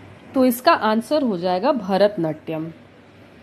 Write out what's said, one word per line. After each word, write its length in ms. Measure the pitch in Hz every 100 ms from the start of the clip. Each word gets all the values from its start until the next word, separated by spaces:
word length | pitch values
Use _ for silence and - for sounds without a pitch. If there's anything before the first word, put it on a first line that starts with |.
| - - -
तो 120 | 269 254
इसका 280 | 240 -
answer 480 | 330 214 220 226 302
हो 160 | 254 180
जाएगा 340 | 180 180 240
भरतनाट्यम। 1000 | 277 185 190 202 208 160 151 - 156 165 160 - - - - - -